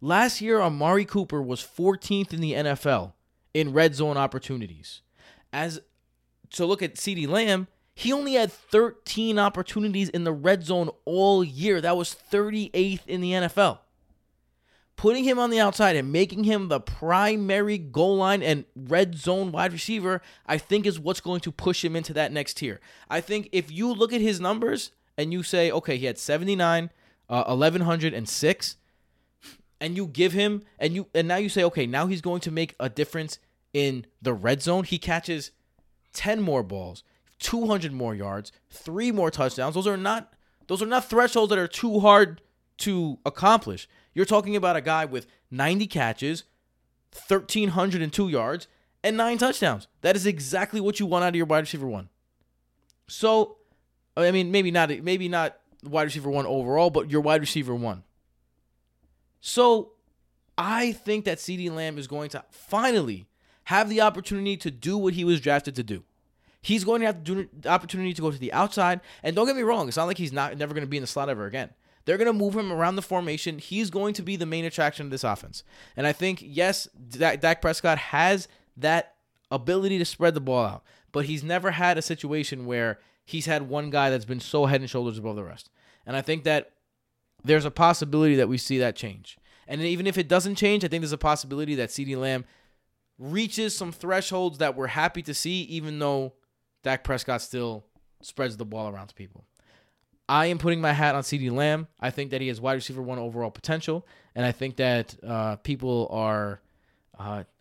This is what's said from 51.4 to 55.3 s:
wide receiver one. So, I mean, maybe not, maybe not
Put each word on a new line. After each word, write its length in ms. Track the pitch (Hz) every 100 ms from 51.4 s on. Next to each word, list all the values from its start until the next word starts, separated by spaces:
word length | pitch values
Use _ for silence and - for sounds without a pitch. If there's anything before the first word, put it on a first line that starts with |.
| 160
wide 140 | 156
receiver 280 | 156 156 131
one. 200 | 104 92 _ _ _ _ _ _ _ _ _ -
So, 480 | - 220 220 208 - _ _ _ _ _ -
I 160 | 175
mean, 200 | 190 175
maybe 200 | 202 185
not, 180 | 170 160 127
maybe 240 | 165 185
not 300 | 175